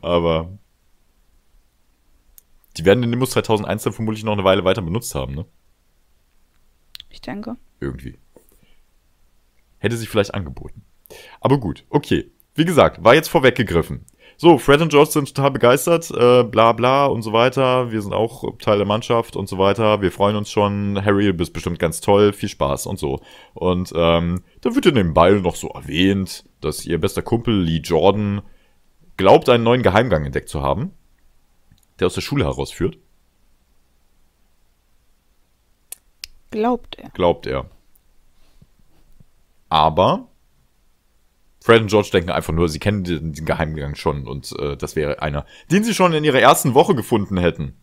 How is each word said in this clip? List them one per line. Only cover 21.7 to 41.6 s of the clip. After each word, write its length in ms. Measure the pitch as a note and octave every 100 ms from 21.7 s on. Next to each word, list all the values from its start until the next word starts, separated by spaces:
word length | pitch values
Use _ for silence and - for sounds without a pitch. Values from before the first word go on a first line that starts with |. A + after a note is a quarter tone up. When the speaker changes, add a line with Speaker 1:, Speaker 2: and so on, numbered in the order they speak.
| E2+
Speaker 1:
ganz 200 | E2+ D#2+
toll. 320 | - G2+ G#2
Viel 160 | G2+ G2+
Spaß 380 | - C#2+ C#2 -
und 120 | -
so. 220 | D2 C2+ - - -
Und, 380 | - F2+ F2+ F2+
ähm, 500 | E2 E2+ E2+ E2+ F2 - _
da 120 | B3 A#3+
wird 100 | G3
in 100 | C#3
dem 180 | F2+
Ball 280 | D#2 E2+ G2+
noch 160 | F2+ -
so 100 | -
erwähnt, 720 | - - D#2 F#2+ G2 F#2+ - _ _
dass 240 | D#2 D2+ -
ihr 160 | E2
bester 200 | F#2+ -
Kumpel 380 | - A#2 A#2+ G#2+
Lee 200 | E2+ E2
Jordan 580 | C#2+ E2 F2+ G2+ G#2 G2+ - - _ _ _ _ _ -
glaubt, 320 | F#2+ D3 -
einen 160 | A#2+ A#2
neuen 180 | B2+
Geheimgang 420 | G#2+ F#2 B2 E2 C#2+
entdeckt 220 | C#2 -
zu 140 | D#2
haben, 300 | C#2 D2 E3 - _ _ _ _ _ _ _ _ _ _
der 80 | F#2+
aus 60 |
der 80 | F#2+
Schule 240 | - C#3+ E2
herausführt. 520 | C2 C#2 - E2 - _ _ _ _ _ _ _ _ _ _ _ _ _ _ _ _ _ _ _ _ _ _ _ _ _ _ _ _ _ - _ _ - - _
Speaker 2:
Glaubt 460 | A3 A3+ B3 - -
er. 120 | -
Speaker 1:
Glaubt 360 | - F2 - -
er. 240 | C2+ C2+ - _ _ _ _ _ _ _ _ _ _ _ _ _ - - _ _ _ _
Aber 580 | D#2+ D#2 D#2 G2+ F#3 B3+ _ _ _ _ _ _ _ _ _ _ _ _ _